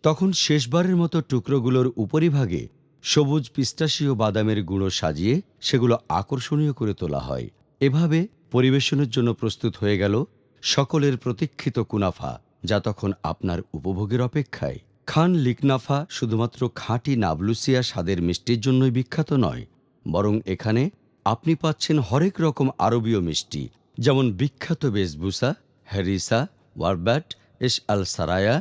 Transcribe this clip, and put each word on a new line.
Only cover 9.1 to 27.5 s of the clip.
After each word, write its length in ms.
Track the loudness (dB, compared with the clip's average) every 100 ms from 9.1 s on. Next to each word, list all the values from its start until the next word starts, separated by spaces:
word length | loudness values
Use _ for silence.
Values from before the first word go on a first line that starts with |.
| 0 0
প্রস্তুত 400 | 0 -4 -2 -6 -2
হয়ে 200 | 0 2
গেল 180 | 2 0 -2 _ _ _
সকলের 520 | -2 0 2 2 2 0
প্রতীক্ষিত 600 | -4 -4 -6 -4 -4 -2
কুনাফা, 520 | -2 0 -2 -2 -10 -10 _ _
যা 140 | -2 -2
তখন 300 | -2 -4 -4 -4
আপনার 360 | -6 -6 -4 -4 -6
উপভোগের 480 | -8 -4 -4 -2 -2
অপেক্ষায়। 580 | -2 -4 -6 -6 -8 -8 _ _ -2
খান 240 | 2 2 2
লিকনাফা 600 | 0 0 0 0 -2 -4 -4
শুধুমাত্র 520 | -6 -2 0 -2 -2 -6 -4
খাঁটি 380 | -4 -4 0 0
নাবলুসিয়া 680 | 0 0 -2 -2 2 0
স্বাদের 360 | 0 -4 -2 0
মিষ্টির 380 | 0 -2 -2 -2
জন্যই 300 | 2 2 2
বিখ্যাত 380 | 0 -2 -4 0
নয়, 300 | 0 0 -2 -12 _ _ _ -4
বরং 280 | 0 2 0 -2
এখানে 380 | -4 0 0 0 _ _ _ -2
আপনি 280 | -2 0 0
পাচ্ছেন 420 | 0 -2 0 0
হরেক 360 | 2 2 2 2
রকম 280 | -2 2 -2 2
আরবীয় 420 | 2 2 2 0
মিষ্টি, 420 | 0 -4 -6 -8 -10 _ _ -2
যেমন 280 | 2 4 2
বিখ্যাত 500 | 0 -4 _ -6 -2 0
বেসবুসা, 640 | 0 -2 -2 -6 -2 -2 -2 _ _ -8
হেরিসা, 520 | -4 0 -2 0 0 -2 _ _ -4
ওয়ারবাট, 500 | -2 0 0 0 -2 -20 _